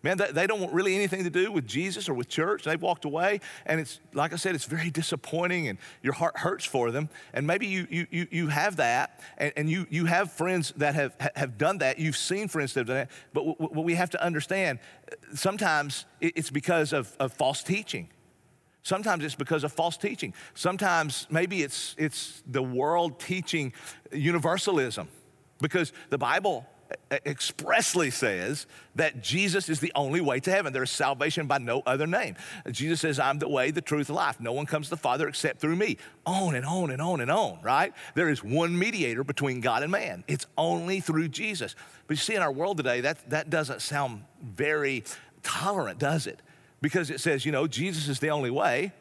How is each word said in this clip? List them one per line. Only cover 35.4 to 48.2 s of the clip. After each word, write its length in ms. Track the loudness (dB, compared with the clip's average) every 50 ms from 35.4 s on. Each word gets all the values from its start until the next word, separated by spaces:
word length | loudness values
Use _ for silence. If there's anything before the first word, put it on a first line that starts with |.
| -2 -2 -2 0
through 160 | 0 0 2
me." 220 | 2 2 0 0 -4 -8 -20 -20 -8 _
On 280 | 0 0 2 2 2 0
and 120 | 0 0
on 240 | 0 0 0 0 0
and 100 | 0 -2
on 200 | 0 0 0 0
and 100 | 2 2
on, 280 | 4 4 4 2 -2 -4 0
right? 300 | 2 4 4 4 2 0 -10 -16 -4 0
There 140 | 2 4 4
is 160 | 2 0 0
one 340 | 0 2 2 4 4 2 2
mediator 460 | 2 0 0 0 0 0 0 -2 -2
between 360 | -4 -2 -2 0 0 0 0
God 220 | 0 2 2 2 0
and 100 | 0 0
man. 320 | -2 -2 -2 -6 -8 -4 -4
It's 180 | -4 -4 -4 -6 _
only 440 | 0 0 2 2 0 0 -2 -2 -2
through 280 | 0 0 2 2 0 0
Jesus. 460 | -2 -4 -4 -4 -4 -4 -6 -8 -8 -14 -20 -20 -20 -20 -4
But 100 | -4 -2
you 40 | -2
see, 140 | 0 0 2
in 80 | 2 2
our 100 | 2 2
world 240 | 0 0 0 0
today, 240 | 0 2 2 2 2 2
that, 280 | 0 0 -2 -4 -2
that 200 | -2 -2 0 0
doesn't 320 | 0 0 0 0 -4 -6 -6
sound 420 | -4 -2 0 0 -2 -2 -8 -14 -18 _ -16 -14
very 600 | -14 -4 -2 0 2 2 2 2 2 0 -2 -4 -8 -14 -14 -16 -20 -20 -10 -6
tolerant, 560 | -4 -4 0 0 0 2 2 0 -2 -2 0
does 280 | 0 2 2 2 0
it? 140 | -4 -8 -12 -18 -20 -20 -20 -20 -20 _ _
Because 300 | -2 2 2 2 0 0
it 100 | -4 -2
says, 240 | 2 2 2 2 2
you 80 | 0 2
know, 140 | 2 0
Jesus 420 | 0 0 -2 -2 -2 -2 -2 -2 -2
is 120 | -2 0